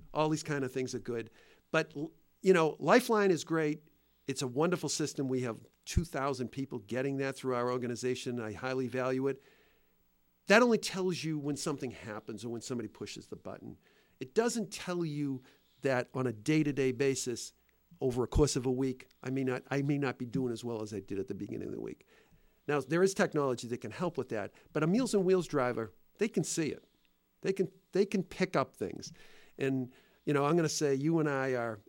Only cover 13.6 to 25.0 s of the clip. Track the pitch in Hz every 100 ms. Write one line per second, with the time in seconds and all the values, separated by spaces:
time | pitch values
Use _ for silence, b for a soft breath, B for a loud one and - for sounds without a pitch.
13.6 | 113 - b b b b 131 - 233 233
14.6 | 190 - - 175 165 147 143 131 b b
15.6 | b _ 135 127 120 131 127 107 110 156
16.6 | 147 135 131 120 139 131 127 113 - -
17.6 | _ _ _ - 135 120 117 156 143 139
18.6 | 123 127 135 127 - _ 127 131 127 127
19.6 | - 139 139 143 135 123 123 131 127 113
20.6 | 120 113 107 104 - 98 92 98 101 57
21.6 | - 52 57 - _ b b b b b
22.6 | b 147 - 170 190 190 180 151 139 123
23.6 | 117 120 107 110 175 - 120 110 101 -
24.6 | b 151 156 208